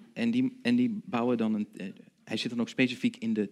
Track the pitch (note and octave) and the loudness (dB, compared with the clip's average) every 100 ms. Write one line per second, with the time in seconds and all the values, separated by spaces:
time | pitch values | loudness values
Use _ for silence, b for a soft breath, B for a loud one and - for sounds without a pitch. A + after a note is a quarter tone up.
0 | - - A#2 A#2+ B2+ - A#2+ A#2+ B2 G#2+ | -8 -4 0 2 0 0 2 2 2 -2
1 | - A#2+ A#2+ A#2+ A2 G#2+ G#2+ - G2 - | -4 0 2 2 2 0 -2 -6 -12 -12
2 | - _ - A2 B2 A#2 A2+ - B2+ A#2+ | -20 _ -8 -4 -4 -2 -2 0 0 2
3 | A#2+ - A2+ G#2+ G2 | -2 -2 -2 0 -2